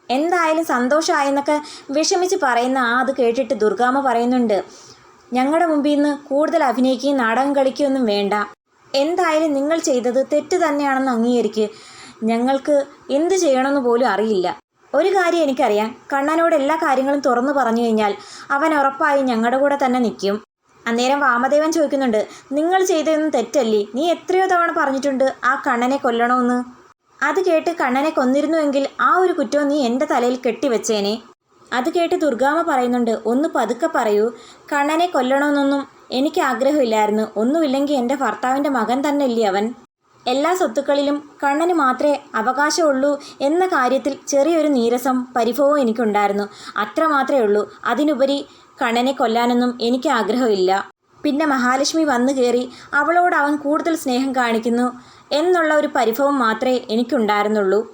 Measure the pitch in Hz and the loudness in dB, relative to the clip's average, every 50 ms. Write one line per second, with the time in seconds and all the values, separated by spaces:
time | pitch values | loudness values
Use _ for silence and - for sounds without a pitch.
0 | _ _ 240 262 302 339 370 359 330 311 311 320 330 330 302 247 247 254 285 311 | _ _ -2 -2 0 0 0 0 2 0 0 0 0 -2 -2 0 0 2 2 0
1 | 320 - 339 302 277 277 277 285 277 311 302 302 302 - - - - - 277 294 | 2 0 0 0 0 0 0 -2 0 0 -2 -2 -2 -8 -16 -20 -12 -4 -2 0
2 | 320 - 392 359 359 359 381 370 359 262 240 240 240 254 262 269 254 233 233 254 | 0 2 0 0 0 0 0 0 0 0 2 2 0 0 0 0 0 0 0 0
3 | 262 240 269 277 254 233 233 254 269 - 269 214 214 214 196 185 240 247 254 277 | 0 0 0 0 0 0 2 0 -2 -2 -2 0 0 0 2 2 0 2 2 0
4 | 269 262 233 233 240 247 254 254 240 220 208 185 190 - - - - - - - | 0 0 0 2 0 2 2 2 2 2 0 -2 -2 -6 -16 -20 -20 -20 -20 -20
5 | - - - - _ - 247 247 254 277 302 330 349 330 311 294 262 294 294 285 | -20 -20 -20 -20 _ -4 -2 0 0 2 2 2 2 2 2 0 2 2 2 2
6 | 294 294 285 277 - - 269 277 311 311 320 330 302 254 226 240 254 262 262 226 | 2 0 -2 -4 -6 -4 0 0 0 2 2 0 2 2 2 2 2 0 0 0
7 | 254 285 285 269 240 220 226 240 262 285 285 277 269 269 262 - 294 277 269 269 | 0 -2 0 0 0 0 0 0 0 0 2 2 0 0 0 0 -2 0 0 0
8 | 254 220 202 202 202 202 202 208 208 - - _ _ _ _ _ _ - - 269 | 0 0 0 0 0 -2 -2 -2 -4 -6 -10 _ _ _ _ _ _ -6 -2 -2
9 | 277 311 349 359 359 330 311 311 320 320 285 269 277 294 330 330 320 330 269 247 | 0 0 0 0 0 2 2 2 0 0 0 0 0 0 -2 -2 0 0 -2 0
10 | 214 247 226 262 269 262 302 294 294 302 381 359 339 311 285 285 294 277 269 262 | 0 0 0 0 0 0 0 -2 0 0 -2 0 0 0 0 0 0 0 0 0
11 | 269 269 247 226 226 240 247 240 226 214 214 214 214 208 - - - - - - | 0 -2 0 0 0 0 2 0 0 0 -2 -2 -4 -4 -4 -14 -20 -20 -20 -20
12 | - 254 240 - 226 220 226 233 240 254 277 269 269 - 294 285 277 - - - | -20 -20 -14 -6 -2 -2 0 0 0 0 0 -2 0 0 0 0 0 -2 -12 -20
13 | - - 262 285 320 359 381 381 349 302 262 254 262 277 285 285 247 240 233 240 | -8 -4 -2 0 2 2 2 2 2 2 2 2 2 0 0 0 0 2 2 2
14 | 262 240 190 190 214 220 220 185 180 180 - - _ _ _ _ _ _ - 269 | 2 0 0 0 0 0 0 0 0 -2 -4 -6 _ _ _ _ _ _ 0 2
15 | 320 381 381 392 349 339 330 339 320 277 262 247 285 226 208 208 214 226 - - | 2 2 2 2 2 2 2 2 2 0 0 0 0 2 2 0 0 -2 -6 -12
16 | - - - 277 277 294 311 330 330 339 330 302 269 277 311 320 339 311 269 254 | -10 -4 -4 -2 0 0 0 2 2 2 2 2 2 0 0 0 0 0 0 0
17 | 262 277 285 285 269 285 247 240 240 277 285 277 240 226 226 233 240 233 220 214 | 0 0 -2 0 0 0 0 2 0 0 0 0 0 0 0 0 0 0 0 2
18 | 214 202 202 392 - - - - - - 285 277 302 320 311 294 277 277 269 - | 0 0 -2 -4 -10 -20 -20 -20 -6 -4 -2 0 0 2 2 2 2 0 0 0
19 | 320 302 285 277 269 254 240 220 226 240 240 269 277 285 285 277 277 254 247 254 | 0 2 2 2 0 0 0 0 0 0 2 2 2 2 0 0 0 0 0 0
20 | 247 214 - - - 196 202 214 - _ _ _ _ _ _ _ - 233 226 233 | 0 -2 -2 -4 -4 -4 -4 -4 -8 _ _ _ _ _ _ _ -6 -4 -2 0
21 | 247 254 277 285 285 262 240 240 254 269 285 294 302 320 320 330 302 269 294 269 | 2 0 2 2 2 2 2 2 2 2 2 2 2 2 0 0 0 0 0 -2
22 | 269 254 214 214 202 - - - - - 269 294 311 339 370 381 370 370 370 320 | 0 0 0 0 -2 -4 -10 -20 -14 -6 -4 -2 0 0 2 2 2 2 0 0
23 | 302 311 311 302 311 311 285 262 226 226 - 302 247 226 220 208 202 214 - 240 | 0 0 0 0 0 0 0 -2 -4 0 0 0 0 2 0 0 -2 -2 -4 -4
24 | 311 349 330 320 - - 370 370 381 381 370 349 339 339 320 339 302 277 269 269 | 0 0 -2 -2 -2 -2 0 0 2 2 2 0 0 0 0 -2 -2 0 -2 -2
25 | 254 285 269 247 262 262 262 - - 247 269 277 - 294 254 233 247 247 269 277 | -2 -2 0 0 0 0 -2 -2 -2 -2 -2 -2 -2 -2 -2 0 0 0 -2 0
26 | - 262 233 233 233 240 247 254 247 240 247 247 247 247 - - - - _ _ | -2 -2 0 0 0 0 2 0 2 0 0 -2 -4 -8 -14 -20 -20 -20 _ _
27 | _ _ _ _ 262 285 311 392 370 370 330 311 - 349 330 339 320 262 247 269 | _ _ _ _ -4 -2 0 0 0 2 2 2 0 -2 -2 -2 -2 0 0 0
28 | 277 320 311 330 269 247 262 285 294 294 320 330 302 294 262 277 277 - - - | 0 0 0 0 0 2 2 2 0 0 0 0 0 0 0 0 -2 -2 -4 0
29 | 240 262 320 359 370 359 339 311 277 220 285 285 294 277 285 302 269 233 233 262 | 2 2 4 4 2 2 2 0 -2 -2 0 0 0 2 0 0 0 0 0 -2
30 | 311 302 330 247 240 247 254 254 - 254 220 233 - 277 233 208 - - 226 208 | -2 0 0 0 0 0 -2 -2 -2 -4 -4 -2 -2 -2 -2 -2 -2 -2 -2 -2
31 | 196 202 214 233 - - - _ _ _ _ _ - - 226 247 247 330 330 349 | -2 -2 -4 -6 -8 -18 -20 _ _ _ _ _ -14 -6 -4 -2 -2 0 0 0
32 | 339 330 359 359 320 294 240 214 254 277 302 330 330 330 294 254 247 240 247 247 | 0 0 0 0 0 -2 0 0 0 0 0 0 0 0 0 0 0 0 0 0
33 | 240 226 220 - - 214 240 262 302 330 320 302 240 202 247 240 330 320 320 294 | 0 0 -2 -2 -2 -2 0 0 0 0 -2 -2 -2 -2 -2 -2 -4 -2 -2 0
34 | 240 220 208 208 214 233 233 - - - - - - - 311 285 285 294 311 320 | 0 2 2 2 0 0 -2 -8 -20 -20 -20 -20 -10 -6 -2 -2 0 0 0 0
35 | 349 359 359 302 247 254 269 277 294 294 294 285 277 277 277 277 277 - - - | 0 0 0 -2 0 0 0 0 2 0 0 0 0 0 0 -2 -4 -8 -16 -20
36 | - - - 247 269 311 302 370 320 269 254 220 262 269 294 302 262 233 220 220 | -16 -8 -4 -2 -2 -2 0 -2 -2 -2 -2 0 0 0 2 2 0 2 2 0
37 | 214 208 208 214 214 208 - 196 220 240 294 339 320 285 254 277 285 277 294 269 | 0 0 0 -2 -2 -4 -2 -2 -2 0 0 0 0 0 0 -2 0 0 0 -2
38 | 240 240 277 269 269 226 208 - - 254 262 277 285 302 277 247 214 208 240 269 | 0 -2 -2 -2 -2 -4 -4 -4 -2 -2 -2 0 0 -2 -2 -2 0 0 -2 -2
39 | 277 302 285 285 285 254 233 226 226 202 185 202 208 226 247 - - _ _ _ | 0 -2 0 0 0 0 0 0 0 0 0 0 -2 -2 -6 -10 -18 _ _ _
40 | _ _ _ _ - 233 254 269 285 330 359 370 370 269 220 294 277 285 285 285 | _ _ _ _ -6 -4 -2 0 0 0 0 0 -2 -2 -2 -4 -2 0 0 0
41 | 285 285 285 294 - - - - - 277 277 302 330 349 359 330 285 262 254 - | 0 0 -2 -4 -6 -12 -12 -4 -2 -2 0 0 0 0 2 2 2 0 0 0
42 | 294 294 285 277 - - - 226 214 233 262 277 294 302 - - 339 302 277 262 | 0 0 0 0 -4 -6 -6 -2 -2 -2 0 0 0 0 2 2 2 2 2 2
43 | 269 294 294 277 - - - - 262 277 311 349 370 370 359 294 262 247 262 269 | 2 0 0 -2 -6 -16 -10 -4 -2 0 2 2 0 0 0 0 0 2 0 0
44 | 269 294 277 - - - 285 277 277 311 339 320 302 302 285 254 226 233 240 247 | 0 -2 -6 -6 -8 -2 0 2 2 2 2 2 2 2 2 2 2 0 0 0
45 | - 277 254 254 247 - - 247 233 226 233 285 285 277 294 294 269 226 220 240 | 0 -2 -2 -2 -4 -4 -2 -2 0 0 0 2 2 2 2 2 2 0 0 0
46 | 240 214 202 208 208 202 202 202 202 202 - - - - - - 208 - - 320 | -2 0 0 0 0 0 0 -2 -4 -6 -10 -18 -18 -10 -6 -6 -6 -4 -2 0
47 | 320 320 294 277 262 277 294 269 226 202 202 208 208 - - - - - 240 226 | 0 2 2 2 0 2 2 2 2 2 2 0 0 -4 -10 -10 -4 -4 -2 0
48 | 302 302 302 233 269 269 277 277 277 - - - - - _ - 277 233 226 240 | 0 0 2 2 0 0 0 -4 -6 -10 -18 -20 -20 -20 _ -6 -4 -2 0 0
49 | 247 262 269 254 269 226 226 233 240 240 247 240 247 247 240 - 226 233 247 262 | 0 0 0 0 0 0 0 0 2 2 2 2 0 0 -2 -2 -2 -2 -2 0
50 | 254 320 269 233 214 190 226 247 254 233 208 196 185 180 381 196 - - - _ | 0 0 0 0 0 0 0 0 2 2 2 2 2 2 2 0 -2 -8 -16 _
51 | _ _ _ - - 294 262 285 320 302 277 254 240 247 254 269 285 285 - 320 | _ _ _ -6 -4 -2 0 0 0 0 0 0 0 0 0 0 0 0 0 0
52 | 320 294 262 233 247 262 285 262 247 247 240 247 247 - - - - - - 285 | 0 0 0 0 0 0 2 0 0 2 0 0 -2 -4 -12 -18 -14 -4 -2 0
53 | 285 302 339 349 349 359 339 311 285 285 302 294 285 285 294 320 320 339 320 320 | 0 2 2 2 2 2 2 2 0 0 -2 -2 -2 -2 -2 0 0 -2 -2 -2
54 | - 269 247 247 269 269 254 254 247 233 226 226 226 247 233 240 247 247 240 - | -2 -2 -2 -2 -2 -2 -2 -2 0 0 0 -2 0 0 0 0 0 -2 -4 -8
55 | - - - - - _ 254 285 320 359 370 349 330 311 302 302 302 294 302 285 | -20 -20 -20 -20 -10 _ -2 0 2 2 2 2 2 2 2 2 0 0 0 0
56 | 240 220 226 - 277 277 285 269 247 220 220 220 269 254 254 247 - - 214 226 | 0 0 0 0 0 0 2 2 0 0 0 0 0 0 0 -2 -2 -2 -2 -2
57 | 247 233 302 262 220 202 208 208 208 214 214 214 202 190 196 208 226 - | -2 0 0 0 2 2 0 0 0 0 0 0 2 2 2 0 0 -4